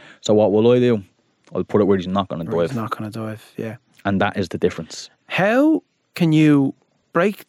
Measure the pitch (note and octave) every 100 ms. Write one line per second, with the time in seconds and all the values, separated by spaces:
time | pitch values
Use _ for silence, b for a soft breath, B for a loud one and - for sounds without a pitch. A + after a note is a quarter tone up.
0 | B B - G#2+ G#2+ G#2 A#2 B2 B2 A2
1 | F#2+ _ _ _ _ - F2+ G#2+ G2 G2
2 | F2 G2 F#2+ E2+ E2 E2+ E2 A#2 G#2 -
3 | G#2+ A2 A2 A2 - - A2+ A2 _ _
4 | G2+ G2 G2+ G#2 F2+ E2+ F2+ - D#2 -
5 | - _ - - G3 B3 D4+ D#4 - _
6 | _ - E3+ D#3 D#3 C#3+ C3+ - _ _
7 | _ E3+ G3+ G3+